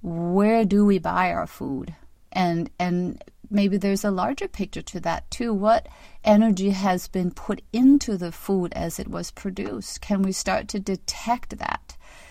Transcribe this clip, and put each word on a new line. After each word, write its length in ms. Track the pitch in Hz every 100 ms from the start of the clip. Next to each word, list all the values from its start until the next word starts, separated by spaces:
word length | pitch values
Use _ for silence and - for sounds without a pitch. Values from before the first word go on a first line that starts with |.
where 640 | 175 170 170 190 208 226 208
do 200 | 202 208
we 120 | 190
buy 340 | 160 175 185
our 160 | 170 165
food? 460 | - 135 131 - 160 - - _
And, 400 | 185 180 170 - -
and 440 | 180 180 180 - - - -
maybe 280 | 202 196 196
there's 280 | 196 196 208
a 60 |
larger 360 | 190 202 277 392
picture 340 | - 185 -
to 180 | - 180
that 280 | 165 165 -
too. 240 | - 233
What 340 | 208 208 226 - - - -
energy 460 | - 208 226 185 196
has 400 | 190 196 180 -
been 220 | 190 180
put 300 | - - 196 -
into 420 | 226 262 285 - 190
the 160 | 170
food 400 | - - 196 175
as 260 | - 165 -
it 100 | -
was 220 | 170 175
produced? 680 | - 196 190 196 208 - -
Can 220 | - 196
we 100 | 190
start 380 | 185 - 190 -
to 100 | 208
detect 800 | 196 190 - - - 247 - -
that? 400 | - - - - - - -